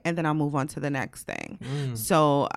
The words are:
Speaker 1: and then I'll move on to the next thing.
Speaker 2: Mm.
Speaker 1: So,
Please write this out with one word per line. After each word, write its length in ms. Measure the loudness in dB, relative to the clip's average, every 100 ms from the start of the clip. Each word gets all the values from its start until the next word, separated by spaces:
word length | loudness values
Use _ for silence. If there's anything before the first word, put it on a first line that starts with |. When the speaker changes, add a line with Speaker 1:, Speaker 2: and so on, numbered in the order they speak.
| -2
Speaker 1:
and 120 | 0
then 80 | 0
I'll 80 |
move 220 | 0 0 0
on 140 | -2
to 100 | -4
the 100 | -4
next 340 | -4 -6 -10
thing. 360 | -10 -10 -10 -12
Speaker 2:
Mm. 360 | -6 -4 -4 -4
Speaker 1:
So, 500 | 2 6 6 4 2